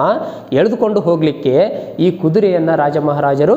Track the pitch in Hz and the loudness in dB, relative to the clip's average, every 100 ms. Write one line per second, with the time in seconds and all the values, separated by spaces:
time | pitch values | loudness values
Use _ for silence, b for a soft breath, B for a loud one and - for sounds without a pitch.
0 | 151 214 B B B 131 208 208 220 208 | 0 -2 B B B 0 0 0 -2 0
1 | 160 165 156 143 139 131 202 B B - | 0 2 0 -2 0 2 2 B B -2
2 | 175 180 156 180 202 175 160 160 147 151 | -2 0 0 2 2 2 0 0 0 0
3 | 147 143 143 139 151 | -2 0 0 2 2